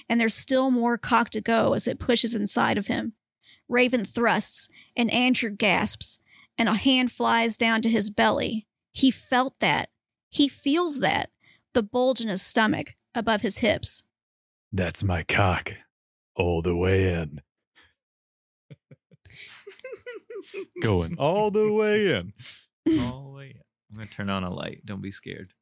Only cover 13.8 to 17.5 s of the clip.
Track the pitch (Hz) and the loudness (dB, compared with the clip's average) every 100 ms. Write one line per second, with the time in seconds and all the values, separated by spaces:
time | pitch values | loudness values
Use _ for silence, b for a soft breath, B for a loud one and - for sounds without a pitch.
13.8 | - - - _ _ _ _ _ _ 95 | 0 -4 -6 _ _ _ _ _ _ -4
14.8 | 87 - 98 85 76 - 98 85 - - | 0 0 0 -2 0 2 2 2 -4 -14
15.8 | _ _ _ _ _ - 87 85 85 85 | _ _ _ _ _ -4 0 0 0 2
16.8 | 92 95 92 85 80 71 - | 2 4 2 0 -4 -10 -18